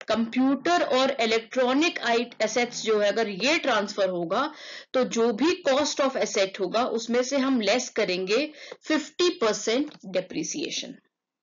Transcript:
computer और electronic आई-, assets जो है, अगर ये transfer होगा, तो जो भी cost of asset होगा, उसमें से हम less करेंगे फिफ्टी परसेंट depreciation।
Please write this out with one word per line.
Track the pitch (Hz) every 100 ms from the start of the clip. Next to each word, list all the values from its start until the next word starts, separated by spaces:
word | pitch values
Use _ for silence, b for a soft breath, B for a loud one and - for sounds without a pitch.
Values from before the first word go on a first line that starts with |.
| -
computer | 220 226 254 262 277 339 349
और | 302 254 262 254
electronic | 226 226 226 254 247 269 339 339
आई-, | 233 233 247 -
assets | 214 247 233 -
जो | 214 214
है, | 208
अगर | 202 214
ये | 185 262 330
transfer | 277 214 202 - 190
होगा, | 175 170 214 302 B B B B
तो | 262
जो | 247 226 233
भी | 214 320 370 277
cost | 262 285 -
of | 277 254
asset | 208 220 190 -
होगा, | 180 214
उसमें | 247 226 233 240
से | 254 277
हम | 262 254
less | 202 247 -
करेंगे | - 185 180 185 226 302 B B B
फिफ्टी | - 311 - - 349
परसेंट | 359 220 202 226 247 294 - 190
depreciation। | 185 180 - - - - - - - _ _ _ _